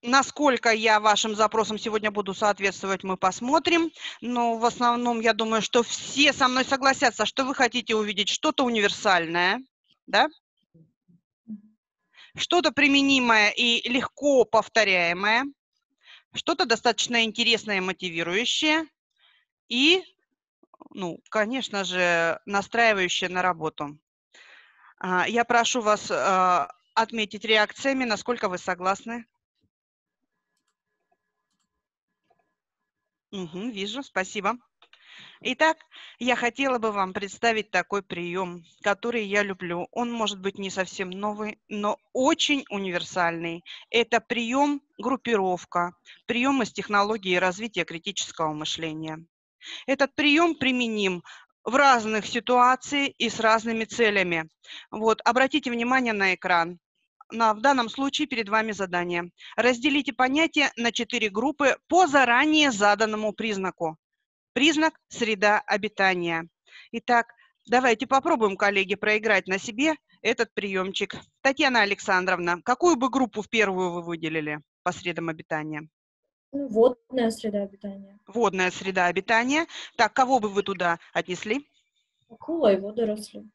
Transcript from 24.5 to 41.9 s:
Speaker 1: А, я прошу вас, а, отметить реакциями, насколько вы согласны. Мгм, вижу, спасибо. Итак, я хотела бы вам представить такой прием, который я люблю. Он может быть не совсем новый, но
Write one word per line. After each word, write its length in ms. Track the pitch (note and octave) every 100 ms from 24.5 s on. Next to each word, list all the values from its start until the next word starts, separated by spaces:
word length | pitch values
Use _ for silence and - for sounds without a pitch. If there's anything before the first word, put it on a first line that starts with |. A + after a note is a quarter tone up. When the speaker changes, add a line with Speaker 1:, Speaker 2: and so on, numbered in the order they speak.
| - _ _ _ _
Speaker 1:
А, 280 | F3+ F3+ E3+
я 160 | A3+
прошу 360 | A#3 A#3 A#3 B3+
вас, 280 | G#3+ G#3 -
а, 600 | E3 C#3+ F#3 F#3 F3+ - - _
отметить 500 | - A3+ A#3 G#3+ G#3
реакциями, 600 | G#3+ A3 G#3 - C#4 C4+
насколько 440 | B3 G#3 - A#3+ G#3
вы 100 | F3+
согласны. 680 | - F3+ F#3 G3 - A#3+ A#3 _ _ _ _ _ _ _ _ _ _ _ _ _ _ _ _ _ _ _ _ _ _ _ _ _ _ _ _ _ _ _ _ _ _ _ _ _ _ _ _
Мгм, 380 | G3+ F3+ F3+ A#3
вижу, 320 | G3+ G3 A#3
спасибо. 540 | C#4 - F#3 G#3+ F#3+ A#3+ _ _ _ _ - - - -
Итак, 360 | - B3+ D#4 D#4+ _ - - -
я 180 | A#3+ A#3+
хотела 420 | A#3+ A#3 C4+ B3
бы 140 | A3
вам 200 | G3+ F#3
представить 560 | G3 G3 - A#3 A3 G3+
такой 320 | F3+ F3 G3+
прием, 640 | F#3+ F3 F3 F3 F#3 F3 E3 _
который 420 | G3+ G3 A#3 A3+ G3+
я 160 | G3+
люблю. 440 | G3+ F#3 F3 F3 F#3
Он 200 | - A#3+
может 280 | A#3 G#3+ G3+
быть 180 | F#3+ G3
не 120 | G3
совсем 400 | F#3+ F#3 - F#3
новый, 480 | F#3 G#3 G#3 G#3+ - _
но 300 | G#3 G3+